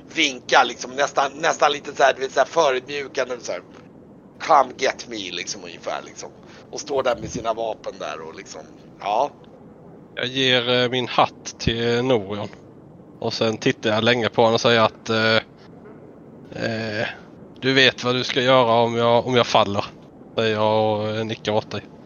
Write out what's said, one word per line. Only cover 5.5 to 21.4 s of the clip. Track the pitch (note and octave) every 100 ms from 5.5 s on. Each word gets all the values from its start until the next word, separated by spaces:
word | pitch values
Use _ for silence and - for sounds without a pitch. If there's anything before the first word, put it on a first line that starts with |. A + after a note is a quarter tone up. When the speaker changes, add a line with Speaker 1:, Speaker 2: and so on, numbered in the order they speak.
| G2+
Speaker 1:
ungefär, | F2 E2+ - D2+ C#2+
liksom. | - D#2 - - - -
Och | B2
står | - C3+
där | B2+ A2+
med | A2
sina | B2+ A2+
vapen | A2+ A2+ G#2 A2 G2
där | E2 D#2 D#2+
och | E2+
liksom, | G2 - D#2 - - -
ja. | F#2+ G#2+ C#3+ - - - - - - - - -
Speaker 2:
Jag | B2
ger, | C3 C3 B2+ A#2+ B2
eh, | B2
min | B2+ A#2
hatt | - A#2+ - - -
till | - A#2 A#2 A#2+
Norion. | B2+ A#2+ F#2+ G#2 G#2 - - - - - - -
Och | A2+
sen | - A2+ A2
tittar | C#3 - A2+
jag | G#2+
länge | A2+ B2 G#2+
på | -
honom | A#2
och | A#2
säger | B2 A#2
att, | A2 - -
eh, | A2+ A2 A2 - - - - - - - - - - - -
eh, | A#2 A2+ A2 G#2+ - - - - - -
"Du | B2+
vet | C3+ C3 -
vad | B2 B2+
du |
ska | B2 C#3
göra | B2+ C3 A#2 A#2
om | A#2 A#2
jag, | A#2 A#2 A#2
om | B2+
jag | A2+
faller", | - G2+ G2+ - - - - - -
säger | A2 G#2+
jag | G#2+ G#2+ A2 G#2
och, | G#2+
eh, | A2 A2
nickar | -